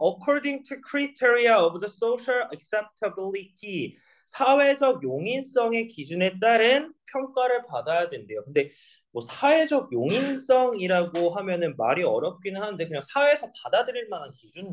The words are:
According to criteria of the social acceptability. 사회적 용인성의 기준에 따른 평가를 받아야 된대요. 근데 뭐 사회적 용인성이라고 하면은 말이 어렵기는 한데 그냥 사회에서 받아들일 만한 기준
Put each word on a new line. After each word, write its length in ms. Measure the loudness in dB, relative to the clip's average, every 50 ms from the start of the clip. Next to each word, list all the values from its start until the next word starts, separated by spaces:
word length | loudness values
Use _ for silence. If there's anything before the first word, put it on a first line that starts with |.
| 0
According 600 | 0 0 -2 -2 0 0 0 0 -6 -8 -8 -10 -14
to 80 | -16 -16 -12 -6
criteria 680 | -4 -4 -4 -4 -2 2 2 4 4 6 6 6 6
of 220 | 6 4 2 0 -2
the 100 | -10 -8
social 560 | -6 -4 -2 -2 -2 -2 -2 -2 -2 -2 -2 -6 -10
acceptability. 1400 | -14 -10 -6 -4 -4 -4 -6 _ -6 -6 -6 -6 -6 -8 -8 -8 -8 -10 -12 _ -20 -14 -10 -8 -8 -8 -8 -10 _ _ _ _ _ _
사회적 800 | -12 -4 0 2 4 6 6 6 4 4 4 2 2 2 0 -2
용인성의 840 | -4 -4 -4 -4 -4 -4 -6 -4 -2 0 0 2 2 0 -2 -4
기준에 520 | -6 -10 -14 -12 -8 -4 -2 -2 -2 -2 0
따른 540 | 2 4 4 6 6 4 4 2 0 -4 -14 _ _ -10
평가를 540 | -8 -8 -6 -4 -2 0 0 0 0 -2 -4
받아야 400 | -6 -8 -6 -4 -2 0 0 -2
된대요. 360 | -2 -6 -10 -12 -10 -10 -10 -8
근데 260 | -2 0 0 -2 -2 _ _ _ _ _ _ _ _
뭐 100 | -10 -10
사회적 680 | -10 -10 -6 0 2 4 4 4 4 2 0 0 0 -2 -4
용인성이라고 1400 | -2 0 0 0 0 0 -2 -4 -2 2 4 4 4 4 2 0 -2 0 2 2 2 2 0 -2 0 0 0
하면은 440 | 0 -2 -4 -4 -2 -2 -2 -4 -2
말이 260 | -2 0 0 0 2 2
어렵기는 580 | 0 0 0 -2 -2 -6 -8 -10 -8 -8 -6
한데 260 | -6 -6 -6 -6 -8
그냥 140 | -6 -6 -8
사회에서 480 | -8 -4 0 2 4 4 4 2 0 -10 -14 -12 -6
받아들일 440 | 0 0 0 0 0 -4 -8 -8 -8
만한 220 | -10 -10 -10 -12
기준 360 | -18 -20 -20 -20 -18 -16 -14 -14